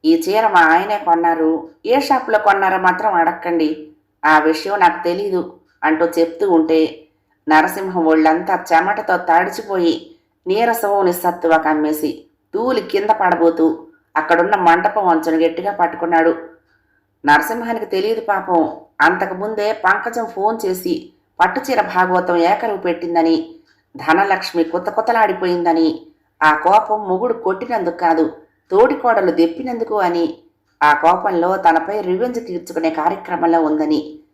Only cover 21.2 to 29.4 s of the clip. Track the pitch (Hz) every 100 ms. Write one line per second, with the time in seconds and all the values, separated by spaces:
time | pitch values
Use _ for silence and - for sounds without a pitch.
21.2 | _ _ 175 - - 240 - 185 185 180
22.2 | 180 175 170 208 226 196 185 165 170 170
23.2 | 165 160 160 - _ _ _ - - 170
24.2 | 196 185 - 175 160 180 175 - 220 233
25.2 | 214 185 185 175 170 165 160 - - _
26.2 | _ _ 151 151 175 208 214 214 202 185
27.2 | 240 - 190 190 - 226 170 170 175 160
28.2 | 156 - _ _ _ 190 233 156 247 226
29.2 | 180 160